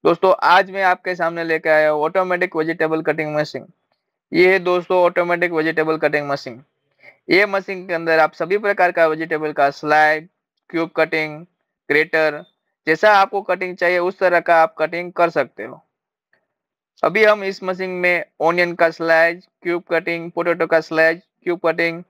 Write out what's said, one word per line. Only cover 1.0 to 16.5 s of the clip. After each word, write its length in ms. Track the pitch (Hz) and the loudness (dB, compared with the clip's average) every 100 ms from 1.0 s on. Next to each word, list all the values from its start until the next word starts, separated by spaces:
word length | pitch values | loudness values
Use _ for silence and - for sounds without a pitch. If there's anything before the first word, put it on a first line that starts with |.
| - | -4
सामने 300 | 180 165 170 | -4 -4 -4
लेके 240 | 165 160 160 | -4 -4 2
आया 220 | 156 156 | 2 2
हूं 120 | 151 | 0
ऑटोमेटिक 540 | 156 185 185 180 180 160 | -2 -2 -2 -2 -2 -2
वेजिटेबल 460 | 160 165 160 160 | -4 -2 -2 -2
कटिंग 320 | 160 156 151 151 | -2 -4 -4 -4
मशीन। 300 | 151 131 - _ _ _ _ _ _ | -4 -8 -16 _ _ _ _ _ _
ये 200 | 165 180 | 2 4
है 60 | 190 | 4
दोस्तों 420 | 175 180 175 185 | 2 -2 0 2
ऑटोमेटिक 520 | 175 180 175 175 175 | 2 0 -2 0 -2
वेजिटेबल 440 | 165 156 160 156 160 | -2 -2 -2 -2 0
कटिंग 320 | 156 151 143 | 0 -2 -4
मशीन। 340 | 143 - 120 _ _ _ _ - _ - | -8 -8 -18 _ _ _ _ -20 _ 0
ये 180 | 170 208 | 2 2
मशीन 400 | 196 190 190 185 | -2 -6 -12 -8
के 80 | |
अंदर 240 | 170 165 160 | -6 0 2
आप 160 | 160 | 2
सभी 240 | - 165 202 | 0 -4 -2
प्रकार 340 | 208 202 180 | -2 0 0
का 140 | 175 160 | 2 0
वेजिटेबल 460 | 156 165 156 151 | 0 -4 -4 -4
का 180 | 147 139 | 0 0
स्लाइस, 560 | 143 151 151 156 156 170 _ _ _ _ | 0 0 2 4 0 -6 _ _ _ _
क्यूब 200 | 170 170 - | -6 -4 -2
कटिंग, 440 | 160 160 156 151 175 _ _ _ _ | -2 -2 -6 -10 -18 _ _ _ _
ग्रेटर, 540 | 147 160 160 156 151 180 _ _ _ - | 0 2 0 0 -2 -16 _ _ _ -2
जैसा 300 | 240 214 208 | 2 4 4
आपको 260 | 196 202 | 2 -2
कटिंग 340 | 202 185 185 180 | -4 -4 -4 -2
चाहिए 220 | 175 180 | 0 0
उस 180 | 175 190 | -2 0
तरह 220 | 185 175 | 2 2
का 220 | 165 165 | 2 4
आप 120 | 165 - | 2 0
कटिंग 340 | 156 170 180 | -6 -4 -10
कर 180 | - 170 | -2 0
सकते 320 | 170 165 - | 0 -4 -8
हो। 200 | 220 - _ _ _ _ _ _ _ | -16 -16 _ _ _ _ _ _ _